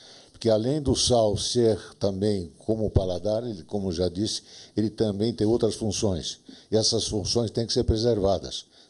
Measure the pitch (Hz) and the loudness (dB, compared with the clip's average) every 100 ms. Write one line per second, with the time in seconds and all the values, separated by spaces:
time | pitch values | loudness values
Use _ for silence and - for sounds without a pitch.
0 | - - - - 113 107 120 151 131 113 | -20 -20 -20 -2 2 2 2 -2 0 0
1 | - 120 107 95 - 123 113 104 - - | 4 4 4 2 -2 2 2 2 -4 -4
2 | 101 95 107 98 85 - - 110 101 - | -4 0 0 0 -4 -8 -4 -2 0 0
3 | 92 87 98 110 120 92 73 101 95 82 | 0 -2 -2 -2 -4 -10 -8 -6 -2 0
4 | 90 87 107 - - - - - 110 107 | -2 -2 -4 -6 -12 -20 -8 -2 -2 0
5 | 110 98 113 - 107 117 113 - 110 92 | -2 0 -2 0 0 2 0 0 -4 -2
6 | 107 87 - - - - - 110 - 113 | -2 -2 -6 -12 -16 -20 -2 0 2 0
7 | - 107 90 120 110 120 113 127 - 110 | -2 -4 -2 0 0 -2 -2 0 2 2
8 | 120 107 95 90 - - - _ | 2 2 2 0 -4 -12 -14 _